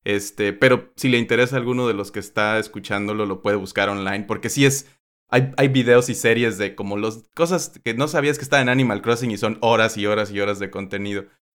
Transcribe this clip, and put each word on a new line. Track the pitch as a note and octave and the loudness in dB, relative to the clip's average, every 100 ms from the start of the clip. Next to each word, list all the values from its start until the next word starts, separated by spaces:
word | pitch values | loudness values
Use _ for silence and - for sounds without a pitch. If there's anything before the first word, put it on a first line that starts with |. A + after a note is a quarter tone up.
Este, | - G#2 - - G2+ | -4 -2 -4 -4 -2
pero | G2+ C3 B2+ - - | 2 4 4 -2 -4
si | C3 | 0
le | A#2+ | 2
interesa | A#2 A#2 A#2+ C3 | 2 2 2 0
a | |
alguno | A#2+ B2+ B2 | -2 -2 -2
de | |
los | G2+ F#2+ | -2 -6
que | G#2+ | -10
está | G2 - G#2+ A2 | -8 -2 0 0
escuchándolo, | G#2+ G#2 - G2+ G#2 G#2+ G#2 | -2 -8 -6 -4 -4 -4 -4
lo | F#2 | -4
puede | G#2 G#2 | -2 -2
buscar | F#2+ - G2+ | -2 -2 -2
online, | G2+ F#2+ G2+ | -2 -4 -4
porque | G2+ G#2 A#2 | -4 -6 -4
sí | C3+ | 2
es, | C#3 C#3 - _ _ _ - | 2 2 -6 _ _ _ 0
hay, | B2+ C3+ - | 2 2 2
hay | C#3 | 2
videos | C3 A#2+ A#2+ B2 | 4 6 6 4
y | |
series | A2+ A#2 A2+ A#2 G2 | 0 2 2 0 -2
de | G2+ | -6
como | - G2+ G#2 | -6 -6 -4
los, | A2 A2+ - | -4 -6 -8
cosas | - E3+ F3+ - - | -2 0 0 -4 -10
que | - | -6
no | A2+ D3 | -4 -2
sabías | D#3 C#3+ D3 | 0 0 -2
que | |
estaban | C3+ C#3+ B2 | 0 2 4
en | |
Animal | B2+ B2+ G#2 | 2 2 0
Crossing | A2+ A#2 B2+ | 0 0 0
y | G2+ | -2
son | A2+ G#2+ | -4 0
horas | A#2 A2+ A2 G#2+ | 2 4 2 0
y | G2+ | 0
horas | G#2 G#2 | 0 -2
y | G2+ | -2
horas | G2+ G2 | -2 -2
de | G2 | -6
contenido. | F#2+ G2 G2+ G2+ G2+ - _ _ | -8 -8 -6 -6 -8 -10 _ _